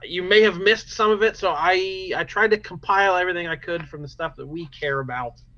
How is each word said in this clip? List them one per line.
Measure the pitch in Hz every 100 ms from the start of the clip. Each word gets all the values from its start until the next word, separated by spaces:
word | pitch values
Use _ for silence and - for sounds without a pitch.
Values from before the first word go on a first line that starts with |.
you | 110 175
may | 180 208
have | 214 175
missed | 196 220 -
some | - 214
of | 214
it. | 220 220
So | 196 170
I, | 180 185 190 190 190
I | 135 165
tried | - 214
to | 208
compile | - 175 - 196 196 180
everything | 185 175 170
I | 160
could | - 170 151
from | 156
the | 143
stuff | - 165 -
that | 135
we | 160 160
care | - 147 139
about. | 127 123 120 - -